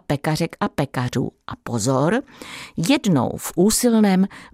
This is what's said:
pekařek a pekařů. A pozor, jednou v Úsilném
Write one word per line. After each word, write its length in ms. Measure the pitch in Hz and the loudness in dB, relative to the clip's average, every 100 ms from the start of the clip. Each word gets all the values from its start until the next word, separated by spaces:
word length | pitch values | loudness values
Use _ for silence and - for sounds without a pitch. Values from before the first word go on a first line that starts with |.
| - | -4
pekařek 480 | 143 156 151 165 - | -4 -2 -2 -4 -4
a 100 | 202 | -4
pekařů. 600 | - 139 - 123 123 110 - - | -2 -4 -4 -4 -2 -4 -6 -16
A 40 | - | -16
pozor, 580 | - 117 113 131 156 240 - - - - - - 165 | -6 -4 0 2 2 0 -4 -14 -18 -16 -12 -4 0
jednou 420 | 294 208 143 113 - | 2 2 2 0 -4
v 140 | - - | -6 0
Úsilném 720 | 202 - 240 220 202 185 196 - - | 2 2 2 4 4 4 0 -4 -8